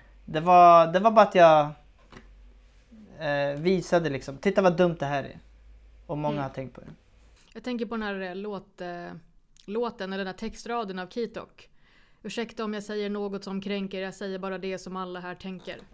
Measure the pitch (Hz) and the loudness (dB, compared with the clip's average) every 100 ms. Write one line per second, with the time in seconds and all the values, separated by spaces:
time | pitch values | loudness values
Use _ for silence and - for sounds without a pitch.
0 | - - - 156 175 180 175 170 165 185 | -20 -20 -8 -2 6 10 10 10 8 4
1 | 220 220 202 185 165 156 147 151 _ _ | 4 6 6 8 8 8 4 -4 _ _
2 | _ - - - - - _ _ _ - | _ -20 -20 -20 -20 -20 _ _ _ -20
3 | - 165 156 143 143 143 175 185 - 175 | -20 -8 -2 0 -2 -2 0 0 0 0
4 | 156 135 - 139 202 190 190 170 180 160 | 0 -4 -8 -4 0 2 4 4 2 0
5 | 139 143 - - - - - - - - | -4 -6 -8 -14 -20 -20 -20 -20 -20 -20
6 | - 147 151 147 135 - 127 - - 160 | -10 -6 -4 -4 -6 -10 -12 -14 -20 -20
7 | _ _ _ _ _ 226 247 240 233 226 | _ _ _ _ _ -14 -10 -8 -6 -6
8 | 208 190 185 190 208 190 190 - 180 175 | -6 -6 -8 -10 -10 -12 -14 -14 -12 -12
9 | 175 170 - _ _ _ - 220 233 233 | -14 -16 -20 _ _ _ -10 -6 -6 -6
10 | 190 190 185 185 220 214 214 240 202 185 | -8 -6 -8 -10 -12 -12 -8 -8 -6 -10
11 | 180 240 226 220 - _ - _ _ _ | -10 -8 -8 -10 -16 _ -20 _ _ _
12 | _ _ 214 220 220 226 220 214 208 214 | _ _ -12 -10 -10 -8 -8 -8 -8 -8
13 | 202 208 202 196 196 196 196 202 190 190 | -6 -6 -6 -8 -8 -8 -6 -6 -6 -8
14 | 190 185 196 190 190 185 190 185 185 185 | -10 -10 -10 -8 -8 -8 -8 -10 -10 -10
15 | 180 180 180 175 190 185 - 165 - | -10 -10 -12 -12 -12 -12 -14 -16 -18